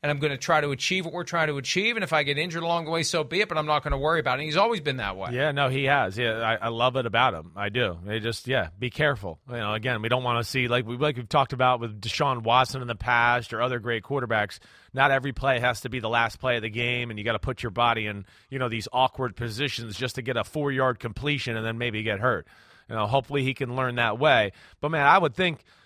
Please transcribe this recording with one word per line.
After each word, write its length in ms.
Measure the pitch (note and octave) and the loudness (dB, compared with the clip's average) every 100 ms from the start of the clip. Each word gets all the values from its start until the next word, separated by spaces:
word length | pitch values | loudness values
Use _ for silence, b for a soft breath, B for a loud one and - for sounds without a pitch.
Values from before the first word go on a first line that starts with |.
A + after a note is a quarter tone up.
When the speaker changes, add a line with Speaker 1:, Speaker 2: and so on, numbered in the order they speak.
Speaker 1:
and 100 | D3 | -2
I'm 80 | D3 | 0
gonna 160 | D3+ C#3 | -2 -2
try 240 | - D#3 | 2 2
to 100 | D3 | 2
achieve 340 | C#3 - F#3 | -2 0 0
what 80 | E3 | -2
we're 100 | D#3+ | -6
trying 240 | D#3+ E3+ D#3 | -4 0 0
to 80 | C#3+ | 0
achieve. 380 | C3 F3+ G#3+ A#3 | -2 0 0 -2
And 80 | |
if 80 | C3 | 0
I 100 | D#3+ | 0
get 140 | C#3+ C#3+ | 2 0
injured 240 | F3 E3 | -2 -4
along 220 | E3 E3+ | -2 -2
the 60 | D#3 | 0
way, 100 | E3 | 0
so 220 | D#3 E3+ | 0 0
be 160 | C#3+ F3 | 0 0
it. 80 | G#3+ | 0
But 80 | D#3+ | 0
I'm 80 | D3+ | 2
not 160 | D3+ | 0
gonna 160 | D3 C#3 | 0 0
worry 220 | D3 E3 | 2 2
about 120 | C3 B2+ | 2 -2
it. 40 | |
And 20 | |
he's 120 | D#3 D3+ | 0 2
always 240 | A3 A3 | 2 2
been 180 | D3 C3 | -2 -2
that 180 | G#2 F#2+ | -4 -4
way. 140 | F#2+ | -4
Speaker 2:
Yeah, 180 | A#2+ D3+ | 0 0
no, 180 | C#3+ C#3 | 2 2
he 140 | C3+ | 2
has. 320 | C3+ C#3+ G2 G2 | 2 4 2 0
Yeah, 160 | A#2+ | 0
I, 320 | A2+ A2+ A2+ A2+ | 0 0 0 -2
I 20 | |
love 260 | A2+ B2 B2+ | 2 2 2
it 80 | A#2 | 0
about 280 | A2 B2+ | 4 4
him. 160 | E2+ E2 E2+ | 2 -10 -6
I 120 | G#2 | -4
do. 300 | A2 A2 E2+ | 0 0 -2
They 160 | F#2+ A2 | -6 -4
just, 260 | A2 A2+ - | -4 -6 -2
yeah, 220 | C3 E2 F#2 | -2 -2 -6
be 120 | B2 | -8
careful. 500 | - D3+ B2 G2 D#2+ - | 0 0 0 -6 -12 -12
You 80 | A#2+ | -6
know, 180 | G#2 | -4
again, 260 | G#2+ A#2+ A#2 | -2 -2 -2
we 60 | A2+ | -2
don't 140 | B2 | -2
wanna 220 | B2 A#2+ | -2 -2
see, 240 | A2+ C3+ B2 | -2 -2 0
like 180 | B2 A2 | 0 -2
we, 100 | B2 | -2
like 200 | D3+ B2 | -2 -2
we've 120 | A#2 | 0
talked 240 | D3 C3+ | 0 0
about 280 | B2 B2+ B2 | 2 2 2
with 200 | A#2 G#2+ | -2 -8
Deshaun 420 | G#2+ - C#3+ B2 | -8 -2 -2 0
Watson 380 | A2 B2 B2+ C3+ | 4 4 4 -2
in 60 | B2 | -8
the 80 | |
past 580 | A2+ A#2+ A#2+ A#2+ B2 A#2 | -6 2 4 4 2 0
or 80 | A2+ | -2
other 160 | B2 A#2+ | -2 -2
great 220 | A2+ A2+ | -4 -4
quarterbacks. 540 | - C#3 A#2+ A2 G#2 - b b b | -2 -6 0 0 0 -6 b b b
Not 180 | C3 C#3 | 2 4
every 220 | C3+ C3+ | 4 0
play 260 | - C3+ B2+ | -2 0 2
has 220 | B2 A2+ | 2 -2
to 80 | B2 | -6
be 100 | B2 | -6
the 100 | A2 | 0
last 300 | A#2 A#2 - | 2 0 -2
play 160 | C3 | -2
of 80 | A#2+ | -2
the 80 | A2 | -2
game, 400 | G#2+ A#2+ B2 A#2+ | -4 -2 -2 -4
and 80 | G#2+ | -6
you 60 | |
gotta 160 | G#2 A2 | -2 -2
put 240 | - B2+ | -4 -6
your 60 | A#2+ | -6
body 360 | F#2+ A#2+ A2+ G#2+ | 2 2 2 -2
in, 180 | G2+ F#2+ b b | -6 -12 b b
you 100 | C3+ | -4
know, 80 | B2+ | -2
these 180 | A2+ - | -4 -4
awkward 420 | B2 C3 - B2+ | 0 0 0 -6
positions 640 | F#2+ A#2 A2 C#3 - A#2 G2 | -4 -8 -4 -4 -4 -8 -6
just 180 | B2 | -6
to 80 | - | -4
get 140 | B2 A#2+ | -4 -4
a 80 | |
four-yard 560 | G2+ D3+ C#3+ C3 C3 A#2+ | -4 -2 -2 2 2 0
completion 560 | A#2+ G2+ D3 C#3+ B2+ A2+ | -6 -4 -2 -2 -2 -4
and 100 | A2+ | -4
then 120 | A2+ | -4
maybe 260 | A#2+ G#2+ | -4 -2
get 160 | A2 G2+ | -2 0
hurt. 260 | B2 G#2 - b b b b | 0 0 -6 b b b b
You 40 | A2+ | -2
know, 100 | G#2 | 2
hopefully 360 | C3+ - C#3+ | 2 2 -2
he 120 | C3 | 0
can 200 | B2+ B2+ B2 | -2 -4 -2
learn 180 | B2+ | -2
that 240 | A#2+ A#2 A2 | 2 0 4
way. 340 | D3+ B2+ G#2 - b b | 6 6 4 -2 b b
But, 80 | D3+ | -2
man, 160 | D#3+ C#3+ | 4 8
I 100 | F3+ | 8
would 180 | E3 | 6
think 300 | A#2+ F3+ D3+ _ b | 2 -2 -2 _ b